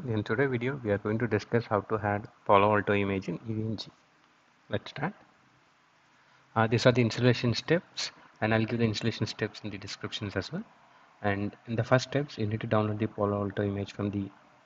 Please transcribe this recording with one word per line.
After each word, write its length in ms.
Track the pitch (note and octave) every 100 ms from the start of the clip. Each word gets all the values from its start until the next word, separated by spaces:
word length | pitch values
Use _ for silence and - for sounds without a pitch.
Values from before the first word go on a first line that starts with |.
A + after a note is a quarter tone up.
| C#3
In 120 | G#2+
today's 260 | G#2 A2+ C#3
video, 320 | B2 B2 C#3+
we 60 | A2+
are 80 | G2+
going 220 | G#2 A2
to 80 | A#2
discuss 380 | G#2+ - A#2 -
how 140 | G#2
to 180 | G2 A2
add 240 | G#2 G#2 A#2 _
Palo 320 | - G2+ G#2 G#2
Alto 200 | G2 G2+
image 320 | G2 G2 -
in 80 | E3 A2+
E 60 |
V 80 | A2
N 160 | A2 G#2+
G. 140 | - _ _ _ _ _ _ _ _
Let's 220 | G#2 -
start. 240 | - F3 - - _ _ _ _ _ _ _ _ _ _ _ _ A2+
Uh, 100 | A2+
these 220 | A#2 C3
are 40 |
the 120 | B2
installation 500 | A#2 - B2 A#2+ A#2+
steps, 560 | A2 - E3 - - - - - _
and 100 | A2
I'll 140 | A2 A2
give 140 | A#2
the 60 | A2+
installation 420 | G#2+ A#2 - G#2+
steps 340 | - G#2+ -
in 60 | G#2+
the 80 | G2
descriptions 580 | G2 - G#2 - G#2 F#2+
as 160 | -
well. 120 | E3+ - _ - - _ _
And 340 | G#2 G2 G2+ - -
in 80 | A2+
the 80 |
first 260 | A2+ B2+ -
steps, 300 | C3+ D3 -
you 80 | G#2+
need 140 | A2
to 60 | A#2
download 300 | A2 G#2+ G#2
the 80 | A2
Palo 380 | - G2+ G2+
Alto 180 | G2+ F#2+
image 320 | G2+ G2 G2
from 160 | - G2+
the 180 | G2+ G2 - - _